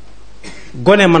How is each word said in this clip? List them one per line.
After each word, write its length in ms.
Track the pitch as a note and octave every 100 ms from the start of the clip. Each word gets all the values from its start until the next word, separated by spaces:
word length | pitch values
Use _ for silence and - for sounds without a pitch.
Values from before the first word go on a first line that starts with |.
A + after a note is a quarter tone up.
| - - - - - - - C3
gone 240 | B2 G3+ F#3+
mën 120 | E3